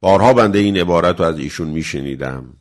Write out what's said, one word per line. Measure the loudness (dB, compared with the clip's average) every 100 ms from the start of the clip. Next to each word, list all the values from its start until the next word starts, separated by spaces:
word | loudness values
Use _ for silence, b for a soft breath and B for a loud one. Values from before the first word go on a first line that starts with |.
بارها | 4 4 4
بنده | 4 4 2
این | 0 0
عبارت | 0 2 2 0
رو | -2
از | -2
ایشون | -8 -8 -8
میشنیدم، | -6 -6 -8 -8 -8 -10 -10 -14 -20